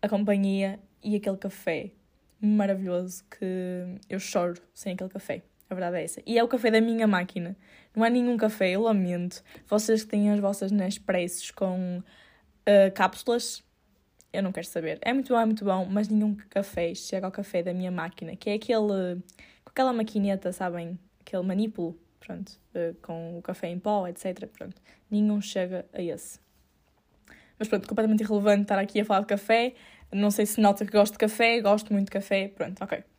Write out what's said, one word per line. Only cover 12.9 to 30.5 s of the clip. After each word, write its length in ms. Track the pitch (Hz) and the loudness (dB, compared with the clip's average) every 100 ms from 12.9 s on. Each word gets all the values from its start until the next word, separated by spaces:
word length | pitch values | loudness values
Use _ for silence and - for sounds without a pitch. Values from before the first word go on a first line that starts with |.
cápsulas, 760 | 190 190 - - 240 - - _ _ _ _ _ _ _ | 4 0 0 -2 -2 -2 -10 _ _ _ _ _ _ _
eu 100 | - | -4
não 100 | 190 | -4
quero 140 | 185 175 | -4 -8
saber. 320 | 175 160 156 | -6 -6 -4
É 140 | - | -2
muito 180 | 262 262 | -2 2
bom, 80 | 240 | 2
é 60 | 220 | 4
muito 180 | 220 | 2
bom, 220 | 202 190 185 | 0 0 0
mas 220 | 196 214 | 0 2
nenhum 260 | 214 214 208 - | 2 2 -2 -4
café 440 | 196 196 - 170 | -4 -4 -2 -4
chega 320 | 190 - 190 185 | -4 -6 -6 -6
ao 60 | |
café 300 | 190 202 180 | -8 -4 -4
da 100 | 175 | -2
minha 180 | 180 180 | -4 -4
máquina, 460 | 180 165 - 165 190 | -4 -6 -10 -12 -8
que 140 | - | -4
é 40 | |
aquele, 680 | 208 - 226 208 196 180 175 - - - _ | -4 0 0 2 0 -2 -6 -12 -20 -20 _
com 60 | - | -12
aquela 220 | - 262 | 0 0
maquineta, 600 | 240 220 214 196 190 185 | 2 -2 0 0 0 -4
sabem? 460 | 185 185 175 170 180 _ _ | -4 -6 -6 -8 -12 _ _
Aquele 220 | - 190 | -8 -4
manipulo, 560 | 185 190 220 214 170 170 _ _ | -2 0 0 -2 -6 -6 _ _
pronto, 340 | - 160 190 - _ | -14 -12 -12 -16 _
eh, 200 | - 170 165 | -6 -6 -6
com 360 | - 165 165 175 | -12 -10 -10 -10
o 40 | |
café 260 | - 185 170 | -10 -8 -6
em 100 | 175 | -4
pó, 280 | 208 208 180 | -2 0 -2
et 120 | 175 | -6
cetera, 280 | 190 185 - | -8 -8 -12
pronto. 340 | _ 190 - _ _ _ | _ -16 -16 _ _ _
Nenhum 300 | 208 214 208 | 2 2 2
chega 460 | 196 196 180 185 - | -2 -4 -4 -6 -8
a 100 | - | -8
esse. 360 | 175 - - - _ _ _ _ _ _ _ _ _ - _ _ | -6 -8 -12 -20 _ _ _ _ _ _ _ _ _ -20 _ _
Mas 100 | 220 | -2
pronto, 200 | 202 - | -2 0
completamente 340 | 214 220 214 | 0 4 4
irrelevante 400 | 214 214 202 202 | 2 2 4 4
estar 160 | 202 202 | 4 0
aqui 220 | 196 208 | 0 -2
a 40 | |
falar 160 | 208 196 | 2 2
de 60 | 208 | 2
café. 480 | 202 - 226 240 247 - - - | -2 2 2 2 -4 -20 -20 -8
Não 180 | 196 208 | 0 2
sei 160 | 202 | 2
se 140 | 208 | 0